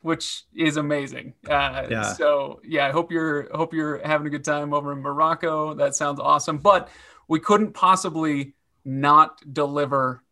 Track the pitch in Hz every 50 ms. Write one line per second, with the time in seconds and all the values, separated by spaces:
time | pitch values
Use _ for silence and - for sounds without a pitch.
0 | - 160 165 156 - - - - _ _ _ - 165 156 147 151 151 147 147 143
1 | 139 131 127 127 - - - _ _ - 151 143 143 139 131 135 131 - 113 110
2 | 107 104 104 - 156 147 147 143 139 139 - - - 117 156 147 139 139 135 165
3 | 170 170 170 165 160 160 147 147 139 - - 156 160 165 160 160 151 151 147 -
4 | - 151 156 151 147 151 143 143 143 156 147 147 147 147 147 147 143 143 143 139
5 | 135 143 143 143 156 160 165 160 - 165 156 156 151 156 151 135 143 139 - -
6 | 151 143 143 139 143 143 147 147 - - 156 147 143 202 196 175 - - - -
7 | - - - - _ - 160 160 160 - 208 208 214 208 - - - 180 190 180
8 | - 185 156 160 160 156 147 139 139 139 _ _ _ _ _ _ _ 139 131 135
9 | 143 143 147 156 156 - - _ - 151 135 151 147 143 143 147 143 131 139 135
10 | 131 127 127 123 _ _